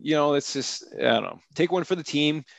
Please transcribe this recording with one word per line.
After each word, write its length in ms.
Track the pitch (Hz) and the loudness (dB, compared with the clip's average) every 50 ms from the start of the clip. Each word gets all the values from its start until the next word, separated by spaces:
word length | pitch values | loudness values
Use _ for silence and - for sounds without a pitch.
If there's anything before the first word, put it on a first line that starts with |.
| - | -4
you 120 | 147 156 | 0 0
know, 180 | 151 147 147 143 | 2 2 2 2
it's 200 | 143 - - - | 0 -2 -2 -4
just, 320 | 139 123 - - - - - - | -6 -6 -6 -8 -10 -12 -12 -4
I 60 | - 127 | 0 2
don't 180 | 123 117 113 104 | 4 4 2 0
know, 160 | - - - - _ - | -2 -8 -12 -18 _ -2
take 180 | - 165 170 | 0 0 2
one 120 | 180 185 156 | 2 -2 0
for 100 | - 185 | -2 -2
the 80 | 175 | -4
team. 420 | 151 - - 147 151 147 151 156 135 - - | -2 -2 0 2 2 2 2 0 -6 -10 -12